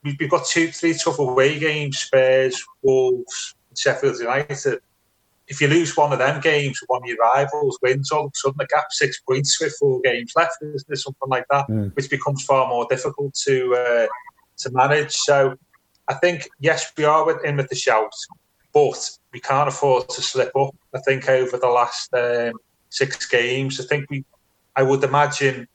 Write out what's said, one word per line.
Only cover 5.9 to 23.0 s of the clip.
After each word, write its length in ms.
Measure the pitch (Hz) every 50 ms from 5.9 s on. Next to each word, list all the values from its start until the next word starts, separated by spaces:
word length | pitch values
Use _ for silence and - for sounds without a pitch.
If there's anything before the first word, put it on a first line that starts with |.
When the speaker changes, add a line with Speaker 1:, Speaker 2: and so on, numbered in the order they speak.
| -
Speaker 1:
one 160 | - 147 143
of 60 | 139 127
them 220 | 127 139 147 151
games, 400 | 139 160 151 147 143 139 135 - -
one 160 | - 127 123
of 60 | 120 120
your 100 | 117 110
rivals 600 | 117 117 127 139 143 139 143 151 147 135 113 -
wins, 280 | - 127 131 139 135 -
all 160 | 156 151 151
of 60 | 139
a 40 | -
sudden 220 | - - 135 135 143
the 80 | 135
gap 200 | - 147 151 151 -
six 300 | - - 151 139 - -
points 400 | _ - 131 135 143 139 - -
with 160 | 160 147 147 -
four 220 | 143 139 131 123
games 320 | 123 127 120 123 120 117 -
left, 200 | 165 170 165 165 -
isn't 260 | 151 151 151 139 139 -
there? 80 | 147
Something 320 | 131 - 139 135 _ 135 135
like 180 | 131 123 - _
that, 160 | 139 139 135 -
Speaker 2:
Mm. 260 | 110 110 101 98 -
Speaker 1:
which 120 | 147 135 -
becomes 360 | 143 135 - 143 139 135 -
far 240 | - 139 131 131 131
more 180 | 123 120 117 -
difficult 460 | 131 127 - 147 135 - 143 139 - - -
to, 280 | 143 135 131 127 123 123
uh, 320 | 123 123 123 120 117 113 107 - - - - _ _ _ _ _ -
to 120 | - 135
manage. 420 | 123 127 131 143 147 151 147 143
So 440 | - - - - 143 139 135 131 131 _ _ _ _ _ _ _ _ _ _ -
I 60 | 139
think, 340 | - - 180 175 143 - - _ _
yes, 320 | 139 160 160 160 - - _
we 80 | 160 151
are 200 | 151 151 160 160
with, 180 | 165 156 156 175
in 120 | 151 143
with 120 | 139 135 -
the 80 | 135
shout, 380 | - - 131 117 - - - - - - _ - _ _ _ _ _ _ _
but 380 | _ 147 147 123 - - - - - _ _ _
we 80 | - 117
can't 280 | - - 135 139 147 139
afford 400 | 131 - 147 139 127 123 127 -
to 140 | - -
slip 320 | - - - 131 120 - -
up. 180 | 135 143 139 - _ _ _ -
I 60 | 135
think 280 | - 139 135 131 - 135
over 280 | 131 127 127 127 123 123
the 100 | 127 123
last, 460 | 120 123 123 120 - - - - -
um, 400 | 123 120 120 120 120 120 117 113 - _ _ _ _ _ _
six 360 | - -